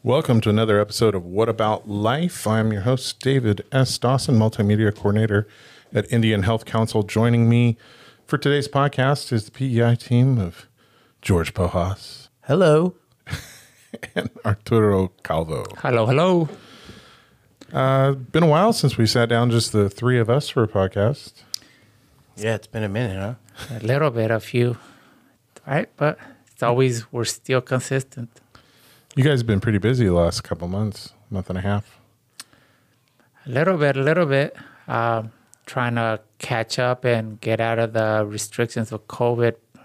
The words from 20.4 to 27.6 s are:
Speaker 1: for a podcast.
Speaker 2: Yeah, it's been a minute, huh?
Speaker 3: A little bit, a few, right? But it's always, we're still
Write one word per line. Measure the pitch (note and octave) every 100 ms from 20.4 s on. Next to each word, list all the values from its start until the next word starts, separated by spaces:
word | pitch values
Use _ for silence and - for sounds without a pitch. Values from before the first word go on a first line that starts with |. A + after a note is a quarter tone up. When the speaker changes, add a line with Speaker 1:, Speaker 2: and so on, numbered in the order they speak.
| -
Speaker 1:
for | -
a | G#2+
podcast. | G2+ F#2+ G2+ G#2 D3 - _ _ - _ _ _ _ _ _ _ -
Speaker 2:
Yeah, | G#2+
it's | A2 -
been | A2+
a | G#2
minute, | G#2 A#2+ F#2+
huh? | G2 B2+ _ - - A2+
Speaker 3:
A |
little | A2+ C#3 D3+
bit, | A#2 A2
a | A2+
few, | - B2 A#2+ A#2 - - _ _ _ _ _ - -
right? | C#3+ A3 -
But | D3 - - - _
it's | _
always, | A#2 B2 C3 A#2 -
we're | B2
still | A2+ - - C3